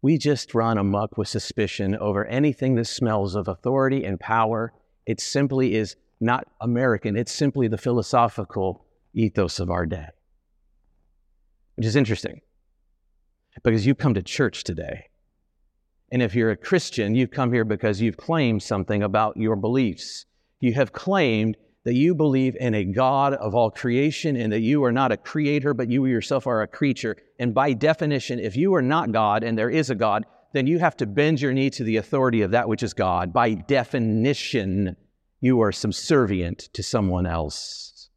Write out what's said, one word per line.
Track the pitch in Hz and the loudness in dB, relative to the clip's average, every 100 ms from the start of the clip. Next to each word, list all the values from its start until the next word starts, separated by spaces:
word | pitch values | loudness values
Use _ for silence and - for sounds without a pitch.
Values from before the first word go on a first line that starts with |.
we | 135 156 | 4 2
just | 147 143 - | 2 -2 0
run | 117 113 110 | 0 2 2
amok | 98 101 104 - | 2 0 -2 -4
with | 101 | -4
suspicion | 107 - - 101 - 98 104 | -4 -6 -4 -4 -2 -2 0
over | 104 98 | 0 0
anything | - 123 147 131 131 123 | 0 2 2 2 0 0
that | 113 | 0
smells | - 120 107 98 98 | -2 0 0 0 -2
of | 92 | -4
authority | 92 127 135 135 135 | -4 -2 2 2 0
and | 95 95 | -2 -6
power. | - 113 110 113 113 _ _ _ - | -2 0 2 0 -6 _ _ _ -6
It | 110 | -6
simply | - 143 139 131 131 | -2 -2 0 2 2
is | 107 104 - _ _ | 0 -2 -8 _ _
not | 113 123 - _ | 0 0 -4 _
American. | 117 120 131 107 113 104 | -2 0 2 2 0 -2
It's | 117 | -4
simply | - 143 139 117 | 0 0 2 0
the | 107 | 0
philosophical | 131 120 101 127 120 - 101 - 95 87 _ _ _ | 0 -2 2 2 2 -2 -8 -4 -4 -4 _ _ _
ethos | - 110 98 90 - | -2 0 0 -2 -2
of | 90 | -4
our | 87 82 | -2 -2
day, | 87 76 - _ _ _ _ _ _ _ _ _ _ _ _ _ _ _ - | -6 -10 -20 _ _ _ _ _ _ _ _ _ _ _ _ _ _ _ -4
which | 110 | 0
is | |
interesting | 110 110 107 - - _ _ _ _ _ _ _ _ _ _ _ - | 2 2 -2 -6 -12 _ _ _ _ _ _ _ _ _ _ _ -2
because | 123 113 107 | 0 2 2
you've | 135 | 2
come | 139 | 2
to | 98 | 0
church | 92 - 127 - | -2 -2 -2 -2
today. | - 82 - 90 - _ _ _ _ _ _ _ _ _ _ | -10 -8 -8 -12 -16 _ _ _ _ _ _ _ _ _ _
And | 123 | -2
if | 117 | 0
you're | 113 113 | 2 0
a | 104 | 0
Christian, | - 185 - - 104 | 0 0 0 -4 0
you've | 113 123 | 2 0
come | - 123 | 0 0
here | 120 | 2
because | 110 104 113 98 | 0 0 0 0
you've | 113 - | 0 -2
claimed | - 165 127 107 | -2 0 2 0
something | - 101 92 104 | -2 -4 0 0
about | 101 104 107 - | 2 2 0 0
your | 110 | -2
beliefs. | 107 110 127 123 85 - - - _ _ _ | 0 0 0 0 -2 -12 -14 -18 _ _ _
You | 127 | -2
have | 120 131 | 2 0
claimed | - - 196 143 110 110 107 _ _ | -2 -2 0 2 2 -2 -4 _ _
that | - | -4
you | 123 156 | 2 2
believe | 170 156 131 131 - | 2 2 2 0 -2
in | 127 | -2
a | 107 | -2
God | 95 98 131 139 139 | -2 0 0 2 0
of | 139 107 110 | -2 -2 0
all | 113 | 0
creation | - 127 120 147 - 165 131 | 0 -2 0 0 -2 -2 -2
and | 110 | 0
that | 107 | 0
you | 113 147 | 2 2
are | 131 | 2
not | 120 131 | 2 0
a | 104 | -2
creator, | - 156 147 147 143 | -4 -2 0 0 0
but | 131 123 | -2 0
you | 127 131 | 0 2
yourself | 117 - 135 127 | 0 0 -2 0
are | 117 | -2
a | 104 | -2
creature. | - 143 127 113 104 _ _ | -2 -2 0 -4 -8 _ _
And | 123 | -2
by | 110 143 | 0 0
definition, | 120 151 160 151 143 - 123 | 2 0 2 0 -2 -4 -6
if | 107 104 | -4 0
you | 185 | 2
are | 185 | 2
not | 127 156 147 | 2 0 0
God | 110 107 107 | 0 2 2
and | 113 113 | 0 0
there | 117 | 0
is | 151 135 | 0 0
a | 113 | 0
God, | 113 104 110 _ _ | 0 0 -4 _ _
then | 139 131 | -2 2
you | 170 | 2
have | 170 - | 2 0
to | 113 | -4
bend | 98 151 151 | 0 2 2
your | 139 | 0
knee | 131 135 | 0 0
to | - | -2
the | 113 110 | 0 0
authority | 104 139 131 113 | 0 0 2 2
of | 98 | 2
that | 117 113 | 2 0
which | 123 | -2
is | 110 | -4
God. | - 95 87 90 | -2 0 0 0
By | 104 117 | 2 2
definition, | 104 80 139 117 135 113 110 123 143 - 127 98 95 95 87 _ _ _ _ | 0 0 0 0 -2 0 2 2 0 -2 -2 0 0 -2 -4 _ _ _ _
you | 123 123 | 2 4
are | 107 | 4
subservient | - 107 92 - 151 110 95 87 95 - | 2 -4 -4 2 2 4 0 -2 -6 -12
to | - | -10
someone | 98 123 98 90 87 | -4 0 2 0 0
else. | 82 76 - - - - - - | -2 -4 -8 -12 -14 -18 -20 -20